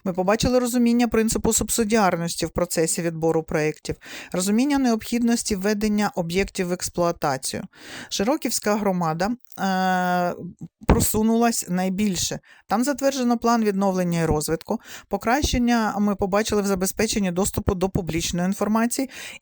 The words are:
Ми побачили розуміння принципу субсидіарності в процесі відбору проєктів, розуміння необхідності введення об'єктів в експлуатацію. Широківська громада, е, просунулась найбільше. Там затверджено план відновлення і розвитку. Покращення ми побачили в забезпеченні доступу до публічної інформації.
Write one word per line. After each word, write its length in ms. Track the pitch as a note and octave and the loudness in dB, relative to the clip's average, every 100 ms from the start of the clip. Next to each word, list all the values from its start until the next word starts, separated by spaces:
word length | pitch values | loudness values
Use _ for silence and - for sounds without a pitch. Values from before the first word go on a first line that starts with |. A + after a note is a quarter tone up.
Ми 80 | G3 | -4
побачили 460 | F3 F#3 A3+ C4 B3 | 0 2 2 4 2
розуміння 500 | B3 B3 A#3 A#3+ A#3+ | 2 2 4 4 4
принципу 440 | A3 A3 G#3+ A3+ | 2 2 0 0
субсидіарності 960 | A3 G#3+ - G#3+ A3+ F#3+ E3+ E3+ - D#3+ | 0 0 0 2 4 4 2 -2 -4 -4
в 40 | |
процесі 520 | - F3 F3 D#3+ - | -2 -2 0 0 0
відбору 400 | E3+ D#3+ E3 D#3+ | -4 0 0 0
проєктів, 540 | D#3 D#3+ D3+ - - D3+ - - - | 0 -2 -2 -4 -8 -10 -12 -16 -8
розуміння 460 | F3+ F#3+ A3 C#4+ C#4 | -4 0 2 2 2
необхідності 800 | B3+ A3+ - A#3 A#3 A#3 - G3 | 2 0 -2 0 2 2 0 -2
введення 540 | G3+ G#3 G#3+ G#3 G3+ | 0 0 0 0 0
об'єктів 540 | - E3 F3+ G3 - F3+ | -2 -2 -2 -2 -2 -2
в 40 | |
експлуатацію. 880 | F3+ - - E3+ - D3+ C3 - - - - - - - | -4 -4 0 0 0 -2 -2 -4 -8 -10 -16 -18 -16 -8
Широківська 640 | - G3+ D#4 - - G#3+ G#3 | -2 0 0 -2 -2 0 0
громада, 540 | G3+ F3+ D#3+ E3 G3 A#3+ _ - | 0 0 -2 -2 -2 -4 _ -4
е, 720 | F#3+ F#3 F#3 F#3 F3+ F3+ F3 - F3 - - _ - | -2 0 2 2 2 0 0 -4 -12 -16 -18 _ 2
просунулась 760 | - - G#3+ A3 A3+ A#3 - - | 2 2 2 2 2 2 0 -2
найбільше. 720 | F3+ F#3+ F#3+ G#3 E3+ - C#3 - - - | -2 -2 0 -2 -2 -4 -6 -12 -20 -4
Там 160 | G#3 | 0
затверджено 540 | B3+ C4 C#4 C4+ A#3+ A#3 | 0 0 0 0 0 2
план 260 | A#3 A#3 | 2 2
відновлення 560 | G#3+ F#3+ G3 F#3 F3+ E3+ | 2 2 0 0 0 0
і 60 | D#3+ | 2
розвитку. 520 | D3+ D3+ E3 - A#3 - - - | 0 -2 -4 -4 -6 -8 -20 -6
Покращення 840 | G3+ A3+ C4+ - B3+ A#3+ A#3+ G#3+ - | -4 0 2 2 0 2 2 0 0
ми 160 | G#3 | -2
побачили 480 | G3 G3 G3+ A3+ G#3 | 0 0 0 0 0
в 40 | G3 | 0
забезпеченні 640 | F#3+ F#3+ - A3 A3+ F#3+ | 0 -2 0 0 0 0
доступу 440 | F3 C#3+ - - | 0 -2 -2 -2
до 140 | F#3 F#3+ | 0 0
публічної 580 | - D#3+ D#3+ - F3 F#3 | -2 -4 -4 -4 -2 -2
інформації. 640 | G3 G#3 A3+ A#3+ - C4+ - - - | 0 0 2 2 -2 -4 -8 -16 -10